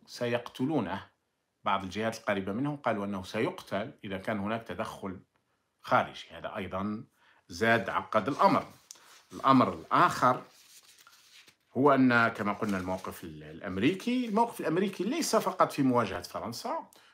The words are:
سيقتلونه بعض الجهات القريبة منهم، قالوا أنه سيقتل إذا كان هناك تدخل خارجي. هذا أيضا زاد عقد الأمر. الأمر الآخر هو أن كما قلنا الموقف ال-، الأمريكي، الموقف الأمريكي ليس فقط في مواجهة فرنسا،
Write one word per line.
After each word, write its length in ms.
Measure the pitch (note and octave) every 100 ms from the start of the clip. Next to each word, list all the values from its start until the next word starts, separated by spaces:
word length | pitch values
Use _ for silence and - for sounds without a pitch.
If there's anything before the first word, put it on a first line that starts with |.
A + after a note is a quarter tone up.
| -
سيقتلونه 1000 | - A#2+ A#2+ - - C3 D3+ F2 G2+ - _ _ _ _ _
بعض 200 | G#2+ G2
الجهات 340 | F#2+ G2+ A2 -
القريبة 360 | - G2 F#2+
منهم، 240 | G#2 C#3+ C#3+
قالوا 280 | A#2+ G#2+ G2+
أنه 180 | G2
سيقتل 680 | F#2 G#2+ D#3 - - G2+ C#3 -
إذا 140 | G#2 F#2
كان 220 | A#2+ G#2+
هناك 240 | G#2 A2+
تدخل 560 | - F#2+ A2 - G2 F#2 _ _ _ _ _ _
خارجي. 460 | - B2+ F#2 - -
هذا 240 | E2 - G#2+
أيضا 480 | F2+ F#2+ G#2 G#2+ - _ _ _ _
زاد 400 | F2 A2+ A2+ -
عقد 380 | - - G#2+ G2
الأمر. 380 | - F#3+ - - - _ - - - _
الأمر 400 | F2+ C3+ C3 G2
الآخر 680 | E2 - C3+ E3+ - B2+ G#2+ - _ _ - _ - - _ _ - - _ _ B2
هو 140 | C#3
أن 360 | C3 C3 A#2+ A2+
كما 260 | - G#2
قلنا 240 | G2 A2 G2
الموقف 460 | F2+ F#2 - -
ال-، 200 | E2 D#2
الأمريكي، 840 | D2+ D#2 F#2+ F#2 C3 F#3+ A#3+ B3+ A#3
الموقف 340 | G3+ A3+ -
الأمريكي 440 | D#3 E3+ G3 -
ليس 320 | F#3+ E4 B3+ A3
فقط 360 | F#3+ - D#3
في 120 | -
مواجهة 380 | C3 A#2+ G#2 F2
فرنسا، 680 | - F2 G2 A#2 A#3 D#4+ - - _